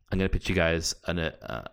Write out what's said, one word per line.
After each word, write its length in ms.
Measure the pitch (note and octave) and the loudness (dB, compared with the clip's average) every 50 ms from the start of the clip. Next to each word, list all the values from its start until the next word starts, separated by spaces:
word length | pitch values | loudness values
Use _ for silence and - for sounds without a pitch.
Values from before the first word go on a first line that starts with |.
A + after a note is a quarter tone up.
| _ - | _ -4
I'm 60 | - F#2 | 0 0
gonna 100 | F#2+ F#2+ | 0 2
pitch 200 | - - - - | 0 0 0 0
you 60 | F#2 | 2
guys 400 | F#2 E2+ E2 E2 E2 F2 - - - - - | 4 4 4 4 2 0 -2 -6 -6 -4 -4
an, 120 | F2 F2 | -2 0
uh, 440 | D#2+ D#2 - - - - A#1 A#1 - - | 0 -2 -4 -8 -10 -10 -8 -8 -8 -10